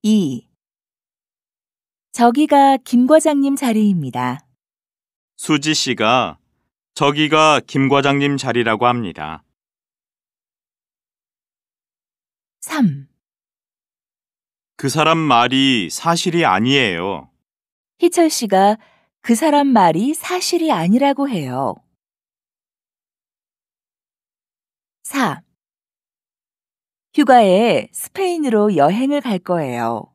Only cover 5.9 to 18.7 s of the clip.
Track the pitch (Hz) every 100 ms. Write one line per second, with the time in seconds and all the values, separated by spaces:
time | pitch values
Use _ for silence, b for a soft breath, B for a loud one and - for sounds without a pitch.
5.9 | 113 110 127 98 76 _ _ _ _ _
6.9 | - 143 143 151 156 156 143 - 139 135
7.9 | 139 139 139 143 139 127 120 117 107 120
8.9 | 120 101 78 76 80 _ _ _ _ _
9.9 | _ _ _ _ _ _ _ _ _ _
10.9 | _ _ _ _ _ _ _ _ _ _
11.9 | _ _ _ _ _ _ _ - 311 208
12.9 | 139 135 _ _ _ _ _ _ _ _
13.9 | _ _ _ _ _ _ _ _ - 139
14.9 | 143 151 165 156 120 123 131 135 120 87
15.9 | - 165 170 185 170 165 95 120 139 117
16.9 | 85 92 87 - _ _ _ _ _ _
17.9 | _ 349 349 320 - 226 190 196